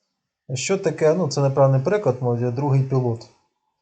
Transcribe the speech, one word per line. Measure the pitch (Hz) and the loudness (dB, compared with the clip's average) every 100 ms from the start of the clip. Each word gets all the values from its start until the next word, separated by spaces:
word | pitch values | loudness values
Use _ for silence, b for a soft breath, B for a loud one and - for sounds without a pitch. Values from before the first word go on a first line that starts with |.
| _ _ _ _ - | _ _ _ _ -12
що | 131 - 190 | -8 -2 -2
таке, | 190 151 156 | -2 0 2
ну, | 175 156 | 2 0
це | 143 | 0
неправильний | 139 135 135 135 135 | 0 4 4 4 2
переклад, | 208 - 123 | 0 0 -2
мов, | 123 120 | -2 -2
я | 123 | -2
другий | 120 143 135 | -2 0 0
пілот. | 131 131 123 113 - _ _ _ _ _ | 2 0 -2 -4 -10 _ _ _ _ _